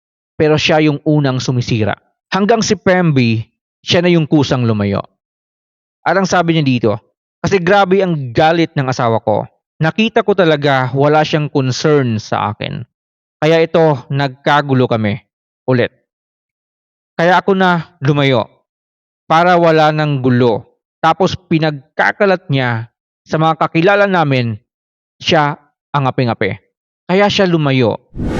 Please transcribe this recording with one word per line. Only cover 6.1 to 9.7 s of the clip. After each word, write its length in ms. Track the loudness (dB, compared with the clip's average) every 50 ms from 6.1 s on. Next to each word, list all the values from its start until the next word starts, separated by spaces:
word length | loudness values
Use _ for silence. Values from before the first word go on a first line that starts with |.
| 0 0
ang 80 | 0 0
sabi 240 | 0 0 0 0
niya 140 | 0 0 0
dito, 260 | 0 0 0 0 -2 -2 -4 _ _ _ _ _ _ _ _
"Kasi 160 | -4 -2 -2 0 0
grabe 400 | 2 2 2 2 2 2 0 0
ang 320 | 0 -2 -4 -6 -6 -2
galit 400 | 0 2 2 2 2 0 -2 -2
ng 80 | -4 -4
asawa 400 | -2 -2 -2 0 0 -2 -2 -2
ko. 240 | -2 -2 -2 -4 -8 _ _ _ _